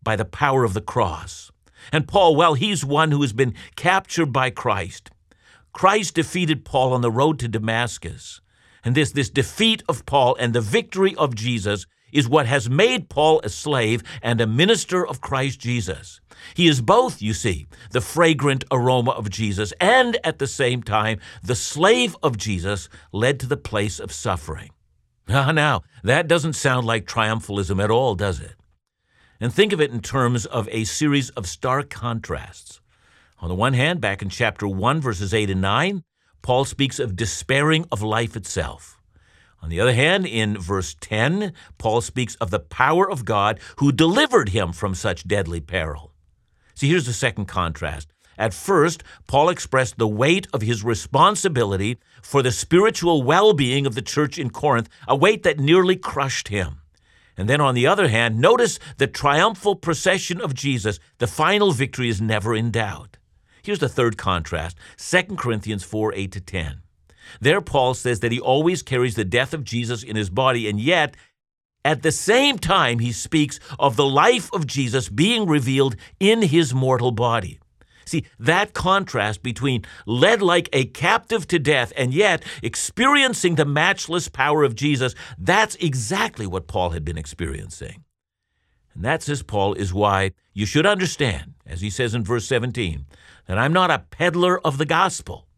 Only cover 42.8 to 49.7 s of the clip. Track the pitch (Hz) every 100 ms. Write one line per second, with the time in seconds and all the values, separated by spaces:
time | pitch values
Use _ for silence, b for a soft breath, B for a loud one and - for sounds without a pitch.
42.8 | 131 165 190 180 107 107 101 107 B B
43.8 | 143 131 160 208 302 240 113 95 90 85
44.8 | 104 90 110 87 - 101 82 85 73 90
45.8 | 80 73 73 _ _ _ _ _ _ -
46.8 | 139 175 123 117 127 107 101 - 85 78
47.8 | 80 73 76 b b b 107 98 - 190
48.8 | 156 165 B B - 135 160 180 -